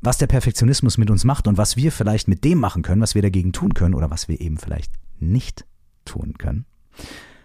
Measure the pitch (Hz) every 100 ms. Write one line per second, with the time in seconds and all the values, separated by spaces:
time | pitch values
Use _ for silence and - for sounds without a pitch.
0 | 120 - 131 131 123 - 117 139 120 117
1 | 104 101 - 139 107 98 107 120 156 -
2 | 107 107 - 90 143 175 101 85 76 98
3 | 110 104 98 92 92 - 185 - 87 71
4 | 76 78 - 78 85 78 - 73 - -
5 | - - 80 107 - - - _ _ _
6 | - - - - - 73 - _ _ -
7 | - - - -